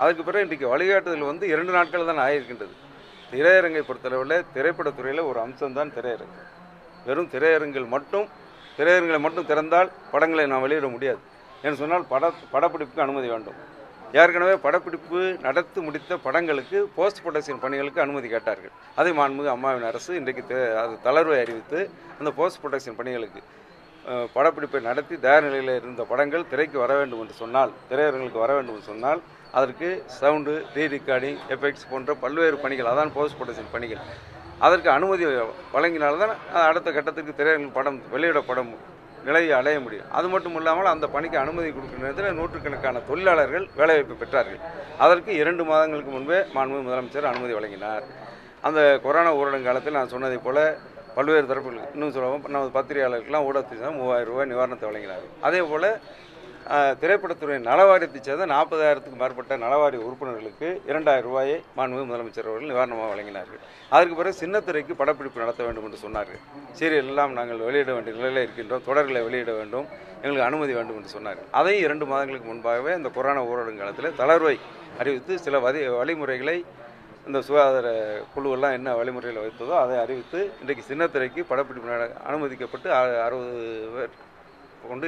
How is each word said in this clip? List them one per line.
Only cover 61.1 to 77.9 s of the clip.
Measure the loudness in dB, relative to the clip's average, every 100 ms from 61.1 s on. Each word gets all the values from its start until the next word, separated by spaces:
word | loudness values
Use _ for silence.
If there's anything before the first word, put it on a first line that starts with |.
| 2 2
ரூபாயை | -2 0 -2 -6 -4
மாண்புமிகு | -4 -4 -6
முதலமைச்சர் | -6 -8 -8 -8
அவர்கள் | -8 -4
நிவாரணமாக | -2 -2 -2 -6
வழங்கினார்கள். | -6 -8 -12 -12 -16 -20 -20 2
அதற்கு | 4 6 2
பிறகு | -4 -4
சின்னத்திரைக்கு | -2 -2 -2 -4 -4 -2
படப்பிடிப்பு | 0 0 -4 -6
நடத்த | -4 -4 -4
வேண்டும் | -6 -10
என்று | -12
சொன்னார்கள். | -8 -8 -8 -12 -18 -20 -18 -4
சீரியல் | 0 2 0
எல்லாம் | 0 0 0
நாங்கள் | -6 -4 0
வெளியிட | 0 0 -2
வேண்டிய | -4 -4
நிலையில | -2 0 -2
இருக்கின்றோம், | -4 -6 -6 0
தொடர்களை | 2 2 0 -2
வெளியிட | -2 -4 -6
வேண்டும், | -6 -8 -8 -12 -18 -10
எங்களுக்கு | -4 0 0
அனுமதி | 0 -2 -2
வேண்டும் | -4 -8
என்று | -12 -12
சொன்னார்கள். | -10 -10 -2 2
அதை | 4 4 2
இரண்டு | 0 -2
மாதங்களுக்கு | -2 -2 -6 -10
முன்பாகவே | -6 -2 0 0 -4
இந்த | -4 -2
கொரோனா | 0 0 -2
ஊரடங்கு | -4 -6 -6
காலத்தில் | -8 -6 -6 0
தளர்வை | 6 6 6 2 -4 -18 -12 -6
அறிவித்து | -2 -2 -4 -6 0
சில | 2 2
வதி-, | 2 0 0
வழிமுறைகளை | 0 -2 -4 -4 -2 -4 -6 -14 -20 -20 -20 -18 -6
இந்த | -4 2
சுகாதார | 6 6 4 2